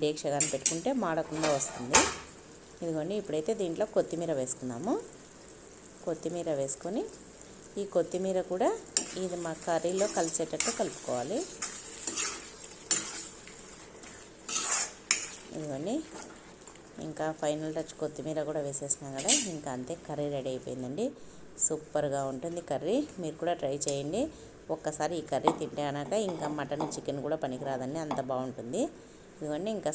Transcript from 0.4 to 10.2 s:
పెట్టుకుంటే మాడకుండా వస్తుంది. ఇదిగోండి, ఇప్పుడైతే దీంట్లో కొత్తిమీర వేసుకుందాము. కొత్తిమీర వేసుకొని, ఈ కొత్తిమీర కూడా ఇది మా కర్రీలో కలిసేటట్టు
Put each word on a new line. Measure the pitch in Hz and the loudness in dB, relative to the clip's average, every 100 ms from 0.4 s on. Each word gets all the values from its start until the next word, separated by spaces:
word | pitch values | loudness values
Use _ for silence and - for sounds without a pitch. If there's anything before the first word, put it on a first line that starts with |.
| - | 4
పెట్టుకుంటే | 135 - 165 185 269 190 | 4 4 4 2 2 2
మాడకుండా | 160 160 156 156 139 | 2 0 2 4 4
వస్తుంది. | - - 123 127 - - - - - - - - | 2 -2 6 8 8 4 -8 -14 -16 -18 -18 -6
ఇదిగోండి, | 170 156 156 208 | -2 0 0 0
ఇప్పుడైతే | 196 151 156 214 | 0 0 2 2
దీంట్లో | 185 165 214 - | 0 0 2 4
కొత్తిమీర | 175 160 165 147 | 4 2 2 2
వేసుకుందాము. | 127 - 127 120 180 415 - - - - - - - - - - - | 0 -2 -4 -2 0 0 -2 -12 -16 -18 -18 -16 -16 -16 -18 -8 -4
కొత్తిమీర | 165 170 175 165 147 | -2 -2 -2 0 2
వేసుకొని, | 135 - 170 214 440 - - - - - - - | 2 0 0 -2 -2 -6 -16 -16 -16 -16 -8 -4
ఈ | 202 185 | 2 4
కొత్తిమీర | 170 180 190 185 180 | 4 2 2 2 2
కూడా | 180 269 440 - - - - | 4 4 2 -2 -2 -2 -2
ఇది | 185 175 | -2 -2
మా | 165 160 - | -2 -2 2
కర్రీలో | 165 170 185 202 | 2 4 4 4
కలిసేటట్టు | 208 | 4